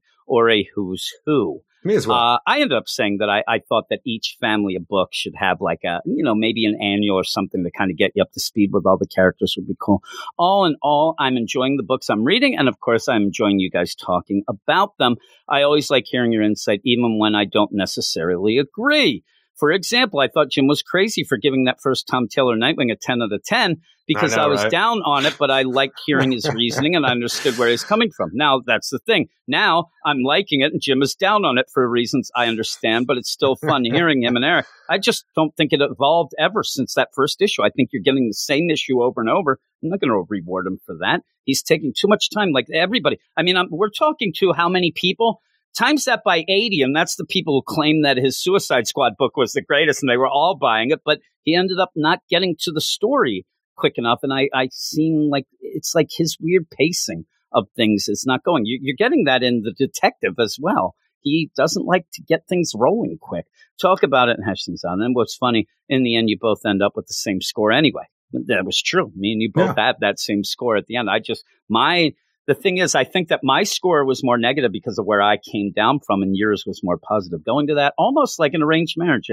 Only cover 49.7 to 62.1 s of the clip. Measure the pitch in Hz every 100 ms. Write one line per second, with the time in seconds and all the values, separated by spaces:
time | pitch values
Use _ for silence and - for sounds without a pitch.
49.7 | 143 156 131 135 123 131 139 165 170 135
50.7 | 110 117 151 - 151 _ _ - 170 185
51.7 | 180 - - 151 180 - 175 185 165 -
52.7 | 156 - - 214 277 165 95 - _ _
53.7 | - 151 - 117 120 139 135 139 131 131
54.7 | - - 156 160 156 151 143 - _ -
55.7 | 156 - 170 165 - 170 - 160 180 160
56.7 | - 151 175 - 82 - _ _ 117 101
57.7 | - 113 104 - 104 131 131 - 165 107
58.7 | 131 135 139 226 311 151 131 123 120 110
59.7 | 98 135 - - - 104 90 113 - 156
60.7 | 190 92 - _ _ 143 156 156 - 147
61.7 | 190 - 185 -